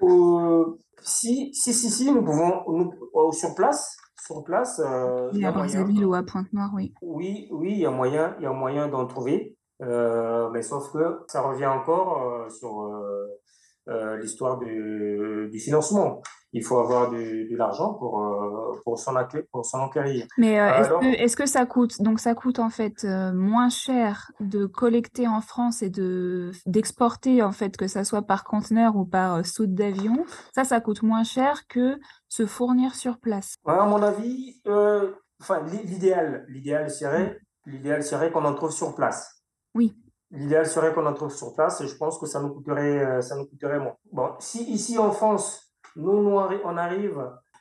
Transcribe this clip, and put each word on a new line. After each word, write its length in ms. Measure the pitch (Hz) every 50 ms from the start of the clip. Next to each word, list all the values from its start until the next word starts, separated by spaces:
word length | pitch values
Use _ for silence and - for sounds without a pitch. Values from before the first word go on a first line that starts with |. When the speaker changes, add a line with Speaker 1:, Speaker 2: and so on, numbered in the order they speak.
Speaker 1:
Euh, 640 | 185 180 180 175 175 175 175 170 170 170 170 165 - - - - _ _ _ -
si, 540 | - - - - 226 226 247 277 277 285 -
si, 220 | - - 247 226
si, 160 | - - 214
si, 200 | - 240 254 285
nous 120 | 277 233 196
pouvons, 400 | 156 147 156 170 175 185 175 - -
nous, 220 | 160 170 175 170 - - 123 - -
euh, 180 | 160 156 165
sur 220 | 156 - - 160 -
place, 420 | 180 202 269 294 294 - - - - - _ _ - -
sur 180 | - 160 151 147
place, 380 | - 180 220 254 247 - 170 151
euh, 460 | 135 131 127 127 127 127 127 123 127
Speaker 2:
Oui, 60 | 202
Speaker 1:
il 40 | 202
y 40 | 196
a 40 | 185
Speaker 2:
à 20 |
Speaker 1:
moyen. 220 | 180 190 185 185 196 190 185
Speaker 2:
Brazzaville 220 | 202 208 208 202
ou 100 | 190 180
à 80 | 180 180
Pointe-Noire, 480 | - - 190 190 - - 202 202 202 208
oui. 180 | 190 196 - - _ 180
Speaker 1:
Oui, 460 | 170 151 151 180 190 202 208 - -
oui, 220 | 165 147 165 190 208
il 60 | 196
y 40 | 160
a 60 | 139
moyen, 440 | 131 127 127 127 147 151 160 160 - -
il 60 | 165
y 20 |
a 40 | 135
moyen 360 | 131 135 131 131 139 147 147
d'en 180 | 147 135 127 123
trouver. 500 | 120 - 131 120 131 151 - - - - _ _ _ _ _
Euh, 680 | 135 123 120 120 117 117 117 117 113 113 117 117 117 113
mais 100 | 117 117
sauf 320 | 110 - 143 139 143 - -
que 260 | 151 160 165 160 - -
ça 140 | - - 143
revient 240 | 127 135 135 127 139
encore, 560 | 135 135 131 131 156 165 180 185 185 160 139
euh, 260 | 127 123 120 120 113
sur, 360 | 110 - - 123 117 107 107 104
euh, 440 | 104 104 104 104 101 101 101 101 104 101 - _ _ _ _ _ _ _ _ _ -
euh, 280 | 117 113 110 107 110
l'histoire 400 | 107 110 107 - - 131 127 127
du, 920 | 123 123 113 110 110 107 107 107 104 104 104 104 104 104 107 107 107 107 107
du 80 | 110 110
financement. 640 | - 135 147 151 - - 208 202 170 - - - - - - _ _ _ -
Il 100 | 120 110
faut 140 | - 123
avoir 320 | 123 117 120 123 123 123 117
du, 400 | 117 117 113 113 110 110 110 113
de 80 | 117
l'argent 380 | 117 113 104 101 - 175 214 214
pour, 260 | - 127 113 107 104
euh, 580 | 104 104 101 101 104 104 104 110 113 110 107 - -
pour 120 | 120 117
s'en 180 | 117 - 135 131
acqué-, 260 | 127 123 123 - 156 - -
pour 140 | - 123 117
s'en 140 | - - 131
enquérir. 440 | 135 131 - 156 139 139 135 120 113 - -
Speaker 2:
Mais, 200 | - 226 220 214
euh, 120 | 208 208 202 -
est-ce 120 | - 226
Speaker 1:
Alors 120 | - 160 -
Speaker 2:
que, 40 | 254
est-ce 280 | 262 254 - 240 240 233
que 100 | - 285
ça 180 | 277 - 269 247
coûte, 360 | 247 - 247 240 233 - -
donc 180 | 208 220 220 220
ça 120 | - 240 233
coûte 260 | 233 - 254 247 -
en 100 | 226 226
fait, 340 | - - 220 208 214 - -
euh, 300 | 202 190 190 190 185 185
moins 340 | 185 190 202 220 240 247 247
cher 600 | 240 - - 269 262 247 233 208 208 - - - - _
de 280 | 214 196 202 202 202
collecter 600 | 190 - - 247 240 233 240 226 - _ 254 240
en 140 | 233 214 220
France 400 | 220 - - 247 240 240 233 -
et 80 | 214 190
de, 600 | 185 202 185 185 185 180 180 180 180 180 175 175 180 - _
d'exporter 760 | 190 175 214 220 - - - 247 233 233 - - 262 254 247
en 100 | 214 196
fait, 240 | 202 - 214 196 -
que 120 | - 190
ça 180 | 196 - 202 202
soit 160 | - - 208
par 240 | 208 208 190 196 -
conteneur 500 | - - 214 208 - 220 226 233 226 214
ou 80 | 202 185
par, 300 | 180 - 185 185 185 175
euh, 80 | 165 170
saute 300 | 170 - - 220 196 185
d'avion, 500 | 185 208 202 190 196 196 220 233 294 339 - - - - - -
ça, 80 | 262 269
ça 160 | 262 247 233
coûte 220 | 233 220 208 -
moins 220 | 226 220 220 226 226
cher 440 | 226 - 254 254 277 294 294 -
que 300 | _ - 247 247 262 277 277 - - - _ _ _
se 160 | - - 226
fournir 500 | 202 - - 247 247 247 247 254 262 -
sur 220 | - - 247 233
place ? 380 | - - 233 208 196 - - - - _
Speaker 1:
Ouais, 80 | 151 160
à 120 | 185 208
mon 160 | 208 208 208
avis, 600 | 208 208 196 208 226 240 254 262 262 254 - _ _
euh, 440 | 208 208 208 208 208 208 202 196 190 196 - _ _ _ _
enfin, 200 | - - 190 160 151
l'i-, 200 | 160 180 214 226
l'idéal, 640 | 175 185 180 185 190 180 170 160 147 127 - -
l'idéal 420 | - 135 135 135 143 147 151 151 123
serait, 500 | - - 147 139 147 175 190 214 - - _ _ _ _ _
Speaker 2:
Mm. 60 | 143
Speaker 1:
l'idéal 320 | 135 135 135 143 147 147 147
serait 280 | - 147 135 156 165
qu'on 140 | - 160 151
en 80 | 147 143
trouve 180 | 139 165 156
sur 220 | 151 - 170 147 -
place. 460 | - 135 - - - - - _ _ _ _ _ _ _ _ _
Speaker 2:
Oui. 200 | 226 233 220 - - _ _ _ _ _ _
Speaker 1:
L'idéal 380 | 170 139 143 143 156 160 160
serait 260 | 160 - 165 156 160 160
qu'on 140 | 165 151
en 60 | 147 143
trouve 180 | - 151 143 -
sur 220 | - 123 120 -
place 260 | - 156 180 185 -
et 60 | 143
je 80 | - -
pense 220 | - 156 160 156 -
que 80 | 156
ça 120 | 147 - 139
nous 120 | 139 143 143
coûterait, 500 | 143 139 147 143 143 147 147 143 143 139
euh, 180 | 131 127 127
ça 140 | 123 - 139
nous 100 | 139 139
coûterait 320 | - - - 143 139 147 143
moins. 160 | 127 120 117 _ _ _
Bon, 180 | - 135 127 - -
si 260 | - - - - 233 233 -
ici 280 | 220 202 - - 233 233
en 120 | 214 202
France, 640 | - - 220 214 208 - - - - - _ _ _ _ - - _
nous, 260 | 156 151 180 202 208
nous 160 | 208 202 202 202
arri-, 200 | 190 185 190 196 202
on 140 | 175 170
arrive 400 | 165 175 175 185 196 208 196 - 143 127 127 - - _ _ _ _